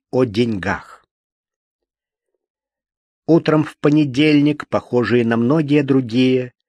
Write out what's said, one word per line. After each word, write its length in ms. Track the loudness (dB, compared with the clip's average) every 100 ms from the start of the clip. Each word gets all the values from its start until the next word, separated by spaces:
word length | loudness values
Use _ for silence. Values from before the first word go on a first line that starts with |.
| -6
о 140 | -2
деньгах. 800 | -2 -2 -4 -4 -6 -8 -10 -20 _ _ _ _ _ _ _ _ _ _ _ _ _ _ _ _ _ _ _ _ _ _ 0
Утром 380 | 2 2 0
в 140 | -2 -2
понедельник, 880 | 0 2 0 0 2 4 2 -2 -4
похожие 560 | -6 -2 -2 0 0
на 140 | 0 0
многие 440 | 0 0 0 0
другие, 720 | 2 -2 0 0 0 0 -6 _